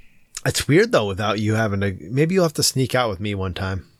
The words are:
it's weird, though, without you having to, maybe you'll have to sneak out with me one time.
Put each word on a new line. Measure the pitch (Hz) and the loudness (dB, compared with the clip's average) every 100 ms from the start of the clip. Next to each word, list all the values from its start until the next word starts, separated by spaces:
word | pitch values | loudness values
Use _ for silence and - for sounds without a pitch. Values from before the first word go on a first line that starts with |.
| - _ _ - | -20 _ _ -8
it's | 131 - - | -4 -2 2
weird, | 151 226 | 4 4
though, | 180 104 | 2 2
without | 95 107 107 | 0 -2 0
you | 107 | 0
having | 110 110 98 | 2 0 0
to, | 101 95 | -2 -4
maybe | 85 127 160 | -4 0 2
you'll | 190 | 2
have | 170 | 2
to | 156 | 2
sneak | 143 131 123 | -2 0 0
out | 127 120 | 0 0
with | 95 | -2
me | 104 | -4
one | 101 95 | -4 -4
time. | 92 95 95 - _ | -4 -4 -6 -8 _